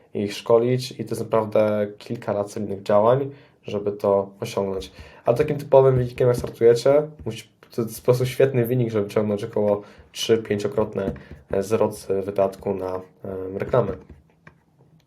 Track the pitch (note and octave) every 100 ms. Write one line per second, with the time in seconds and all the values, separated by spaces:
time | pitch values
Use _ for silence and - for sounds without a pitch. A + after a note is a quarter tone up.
0 | _ - G#2 - - A#2 A#2+ B2+ - -
1 | A2 A2+ G#2+ A2 G#2+ A2 G#2+ G#2 G#2 -
2 | - A#2 - G2+ G2+ A2+ G2+ G2 - G#2
3 | A2+ C3+ C3+ - - _ - G#2 G2+ G2+
4 | G2+ G2 G2 - G#2 G#2 G2 F#2+ - -
5 | - - - B2+ C3 C#3 - C3+ C3+ B2+
6 | B2 - B2+ A#2+ - - A#2 A#2 C#3 D3
7 | D#3 - A2 G#2+ - _ - - A2 -
8 | - B2 B2+ - C3+ B2+ A2+ B2+ A2+ G#2+
9 | G2+ A2 G#2+ G#2 A2+ G#2+ G#2 G2+ - -
10 | - - - A2+ A2 G#2 G#2 A2 G#2 G2+
11 | F#2+ - - - - G2 G2 G#2+ G#2+ -
12 | - G2 F#2+ G2+ G2 - G2+ G2 F#2 F#2
13 | - _ G2+ F#2+ F#2 G2 G#2 B2 G2+ F#2
14 | - - _ _ - _ _ _ _ _